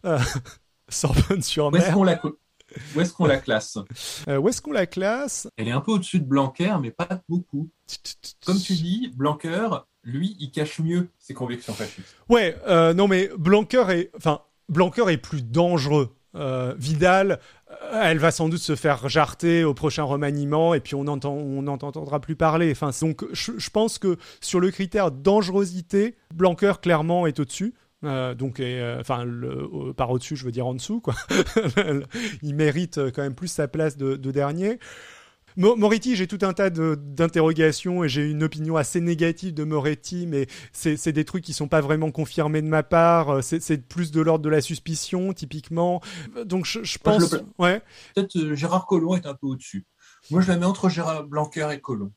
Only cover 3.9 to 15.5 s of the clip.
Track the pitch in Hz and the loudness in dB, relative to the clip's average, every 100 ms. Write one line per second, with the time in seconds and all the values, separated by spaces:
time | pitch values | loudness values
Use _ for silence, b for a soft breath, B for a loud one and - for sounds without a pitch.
3.9 | 120 B B 151 139 175 254 302 262 180 | -12 B B -2 0 0 -2 -4 -2 -2
4.9 | - 196 240 277 - - - 113 127 180 | -2 -2 -2 -4 -8 -10 -6 -2 -2 0
5.9 | 214 175 185 131 139 135 - 180 190 120 | -2 0 -2 2 2 0 0 -2 0 -4
6.9 | - 175 180 - 175 175 143 160 _ - | -6 -6 -6 -4 -6 -4 -8 -8 _ -18
7.9 | - - - - _ - 190 180 180 165 | -16 -16 -18 -20 _ -2 -2 0 -2 0
8.9 | 214 247 123 143 151 165 175 226 156 _ | -2 -4 -2 -2 -2 -4 -2 -2 -4 _
9.9 | _ 120 135 185 208 143 - 151 - 160 | _ -8 -4 -4 -6 -8 -4 -4 -2 0
10.9 | 175 180 _ - 135 123 120 - 107 101 | 0 -2 _ -18 -10 -8 -8 -8 -8 -8
11.9 | - 92 _ - 233 185 - - 170 165 | -10 -20 _ 4 4 4 -2 4 6 6
12.9 | 170 196 185 196 185 160 202 214 254 196 | 6 4 4 0 0 4 4 6 2 4
13.9 | 175 185 220 165 147 _ _ - 160 185 | 2 -2 -2 -2 -2 _ _ -2 2 2
14.9 | - 214 156 - 147 117 | 4 2 2 -2 -8 0